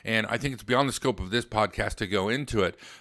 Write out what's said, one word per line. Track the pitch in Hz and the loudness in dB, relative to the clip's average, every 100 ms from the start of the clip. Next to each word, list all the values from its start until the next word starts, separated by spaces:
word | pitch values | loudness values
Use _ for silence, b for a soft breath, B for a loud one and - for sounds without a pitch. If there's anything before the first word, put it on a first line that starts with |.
And | 110 113 107 | -2 0 0
I | 117 | -2
think | 139 | -4
it's | 127 | -6
beyond | 104 123 139 | 0 2 2
the | |
scope | - 135 95 | 0 0 0
of | 92 | 0
this | 117 | -2
podcast | 117 107 104 - 107 - | 0 0 0 0 -4 -2
to | 101 | 0
go | 101 98 | 0 2
into | 127 143 110 | 0 0 2
it, | 90 - B B | 2 0 B B